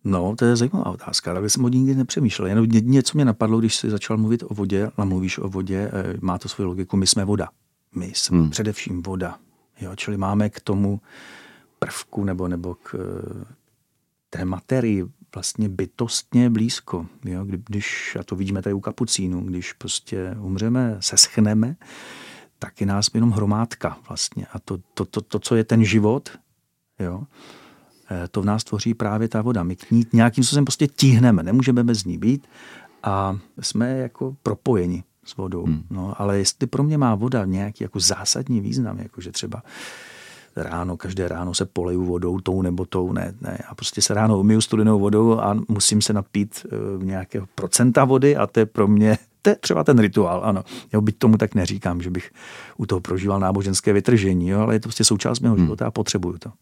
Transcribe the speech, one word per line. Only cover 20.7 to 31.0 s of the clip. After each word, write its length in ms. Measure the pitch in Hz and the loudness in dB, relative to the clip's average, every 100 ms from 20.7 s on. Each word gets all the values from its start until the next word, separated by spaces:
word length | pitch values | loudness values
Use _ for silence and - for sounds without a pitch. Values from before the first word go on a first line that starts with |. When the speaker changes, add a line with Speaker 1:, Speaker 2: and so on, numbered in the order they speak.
| 127 120 104 | 0 0 -2
Speaker 1:
seschneme, 760 | - - - - 107 107 117 165 - - - - - - - _ | 0 2 2 4 4 4 0 -4 -16 -20 -20 -18 -20 -20 -20 _
tak 220 | - - | -16 -6
je 60 | 101 | -2
nás 220 | 101 101 | 0 0
jenom 180 | 110 117 | 2 2
hromádka 680 | 104 101 104 117 - 95 78 - | 2 2 0 -2 -4 -6 -6 -12
vlastně. 380 | - - - 95 | -8 -6 -8 -10
A 60 | 101 | -14
to, 180 | - 95 - | -10 -10 -10
to, 120 | - 123 | -8 -4
to, 160 | - | -4
to, 180 | 107 107 | -4 -6
co 160 | - 117 | 0 2
je 80 | |
ten 200 | 110 113 110 | 4 4 6
život, 440 | 107 104 135 - - _ _ _ _ _ _ | 4 4 0 -4 -20 _ _ _ _ _ _
jo, 240 | 90 92 147 _ - - - _ _ _ - | -6 -6 -12 _ -20 -20 -20 _ _ _ -12
eh, 160 | 90 87 | -10 -6
to 100 | 107 | -2
v 40 | 98 | 0
nás 180 | 110 | -2
tvoří 300 | - 104 117 | -2 -4 -2
právě 340 | 113 107 107 113 | -2 -2 -2 -2
ta 140 | 113 | -2
voda. 220 | 110 117 | -2 -2
My 120 | 87 90 | -4 -6
k 160 | - | 2
ní 140 | 113 113 | 2 4
nějakým 300 | 117 117 113 | 6 4 4
způsobem 220 | 120 143 139 | 2 2 0
prostě 220 | - 143 | 2 0
tíhneme, 560 | - | 4